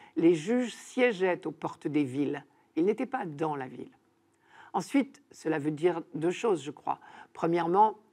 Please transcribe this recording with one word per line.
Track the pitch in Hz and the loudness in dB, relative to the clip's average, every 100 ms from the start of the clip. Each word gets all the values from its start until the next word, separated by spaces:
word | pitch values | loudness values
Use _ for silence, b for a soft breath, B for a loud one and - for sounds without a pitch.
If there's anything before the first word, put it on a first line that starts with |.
| B B | B B
les | 165 170 | 4 6
juges | 160 247 240 | 2 0 0
siégeaient | - - - 247 190 185 175 160 | -6 -8 0 2 2 0 0 -4
aux | |
portes | 151 160 - 160 | -8 -8 -6 -2
des | 147 | 0
villes. | 143 131 139 143 - b b - | 0 0 -2 -4 -10 b b 0
Ils | 180 | 0
n'étaient | 214 254 | 0 -2
pas | 262 196 | -4 -6
dans | 147 156 147 | -4 -4 -4
la | 131 | -8
ville. | 123 - _ _ _ _ _ B B B | -12 -16 _ _ _ _ _ B B B
Ensuite, | - - 277 254 - _ | -6 0 0 0 -4 _
cela | - 165 156 | -8 -4 -2
veut | 143 | -2
dire | 151 175 165 160 | 0 2 0 -6
deux | 151 165 | -2 -2
choses, | 180 233 175 | 0 0 0
je | 139 | -2
crois. | - - 139 B B B | -10 -6 -8 B B B
Premièrement, | - 165 170 165 185 214 - _ | -4 0 0 2 4 4 2 _